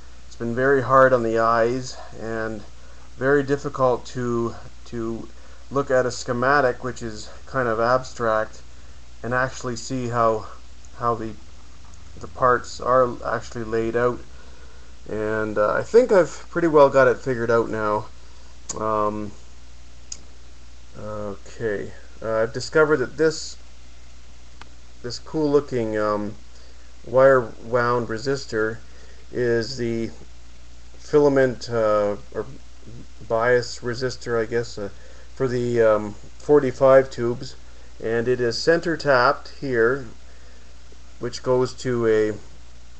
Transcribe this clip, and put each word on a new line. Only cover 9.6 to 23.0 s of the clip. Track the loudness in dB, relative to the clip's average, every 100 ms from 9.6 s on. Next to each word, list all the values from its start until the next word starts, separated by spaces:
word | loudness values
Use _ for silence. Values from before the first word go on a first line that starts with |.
| -6 -6
see | -6 -4 -2
how, | 2 4 2 -2 -10 -12 -12 -12 -4
how | -2
the, | 0 -4 -8 -12 -12 -12 -12 -12 -12 -12 -12
the | -10
parts | 2 4 4 0 -6
are | 2 4 4 0
actually | -4 -4 -6 -8
laid | -2 0 0 2
out. | 0 0 -8 -12 -12 -12 -12 -12 -12 -12 -8
And, | -4 -2 -2 0 2
uh, | 2
I | 2
think | 6 6 8
I've | 6 4 0 -6
pretty | 0 4
well | 8 8
got | 8 6
it | 4
figured | 0 0 2
out | 2 2
now. | 0 0 0 -2 -10 -12 -12 -12 -12 -10 -4
Um, | -2 0 0 -2 -6 -10 -12 -12 -12 -12 -12 -12 -12 -12 -12 -12 -14 -14 -14 -14 -14 -12
okay, | -10 -8 -8 -10 -12 -6 -2 -2 -4 -10 -14 -8
uh, | -2 2
I've | 0
discovered | -2 0 4 4
that | 4